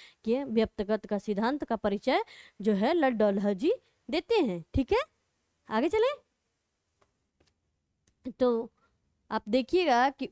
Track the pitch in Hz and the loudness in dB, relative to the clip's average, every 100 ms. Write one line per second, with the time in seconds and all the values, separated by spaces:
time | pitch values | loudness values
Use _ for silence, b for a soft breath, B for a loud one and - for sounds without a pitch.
0 | B B 214 247 269 226 214 - 196 214 | B B -4 -2 0 0 0 -2 -4 -4
1 | - 208 - 196 226 294 - 226 208 202 | -2 -6 -4 -2 -2 -2 -4 -4 -2 -2
2 | - 330 453 B B - 202 196 233 349 | 0 0 -2 B B -6 0 2 2 2
3 | 269 220 208 196 202 190 294 523 _ _ | 2 2 2 2 0 0 0 -2 _ _
4 | - 302 - 453 254 175 - - 254 440 | -6 -6 0 0 0 -2 -4 -2 0 0
5 | 622 _ _ _ _ _ - 220 302 440 | -2 _ _ _ _ _ -6 -2 0 2
6 | 494 571 _ _ _ _ _ _ _ _ | 0 -2 _ _ _ _ _ _ _ _
7 | _ _ _ _ _ _ _ _ _ _ | _ _ _ _ _ _ _ _ _ _
8 | _ _ 254 - 247 226 233 _ _ _ | _ _ -12 -2 0 0 -4 _ _ _
9 | _ _ - 220 - 247 247 359 339 240 | _ _ -8 -8 -2 -2 2 0 4 4
10 | 262 - 254 | 2 -2 -8